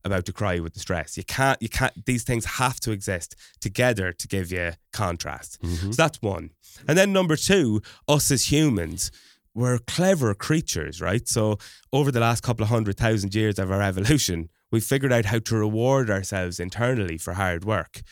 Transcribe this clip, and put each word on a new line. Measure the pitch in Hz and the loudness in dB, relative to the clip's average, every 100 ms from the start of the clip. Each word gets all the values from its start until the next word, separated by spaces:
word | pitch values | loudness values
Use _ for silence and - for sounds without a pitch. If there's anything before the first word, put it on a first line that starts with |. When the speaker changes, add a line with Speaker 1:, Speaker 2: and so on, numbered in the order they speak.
| - | 0
Speaker 1:
about | 95 90 | -2 -2
to | |
cry | - 104 87 | -2 -2 0
with | 82 | -4
the | - | -8
stress. | - 87 76 - | -4 -4 -4 -10
You | - | -6
can't, | - 135 135 | 0 2 2
you | 107 | -2
can't, | - 131 - - | -2 -2 -2 -2
these | 123 | -2
things | - 120 - | 0 -2 -2
have | - 127 - | 0 -2 0
to | - | -6
exist | 101 101 92 - - - _ | -4 -4 -4 -6 -16 -20 _
together | 107 98 123 101 92 | -8 0 2 2 -2
to | 90 - | -4 -4
give | 98 87 | -4 -2
you | 90 85 82 _ | -4 -4 -6 _
contrast. | - 98 87 - 69 - - | -4 -2 -2 -8 -10 -14 -8
Speaker 2:
Mm-hmm. | 85 85 98 | -4 -2 -2
Speaker 1:
So | 123 | 0
that's | 160 - | 0 0
one. | 107 90 78 _ - - - | -6 -4 -10 _ -20 -10 0
And | 165 | 4
then | 202 | 4
number | 190 185 151 | 4 2 0
two, | - 196 127 107 - - - | 4 4 4 2 -2 -12 2
us | 147 - | 2 4
as | 131 - | 0 4
humans, | 147 151 107 80 85 - - - _ _ 107 | 4 4 2 -2 -6 -8 -8 -20 _ _ -2
we're | 123 123 | 0 0
clever | - - 185 190 117 101 | -2 0 2 4 2 0
creatures, | - 156 - 85 73 80 | 0 0 0 -4 -6 -4
right? | 85 110 - | 0 0 0
So | 117 107 104 - - _ | 0 2 0 -6 -20 _
over | 135 143 | 0 2
the | 120 | 2
last | 117 117 | 2 2
couple | - 113 | 0 0
of | 107 | 2
hundred | 117 110 98 | 2 0 2
thousand | 117 110 98 107 | 2 2 0 0
years | 107 101 | 0 0
of | 95 | 0
our | 95 | 0
evolution, | 101 92 104 147 - 85 80 _ _ | 0 0 2 2 2 -2 -6 _ _
we've | 113 | -2
figured | - 135 135 | 0 0 2
out | 120 101 | 2 2
how | 117 | -2
to | - 113 | 0 0
reward | 107 110 123 135 117 | 2 2 2 2 2
ourselves | 98 98 98 90 87 | 0 -2 -4 -4 -4
internally | 90 98 120 127 92 82 | -8 -2 0 0 -2 -4
for | - | -6
hard | 90 95 85 95 | -2 -2 -2 -2
work. | 104 78 - - | -2 -4 -14 -18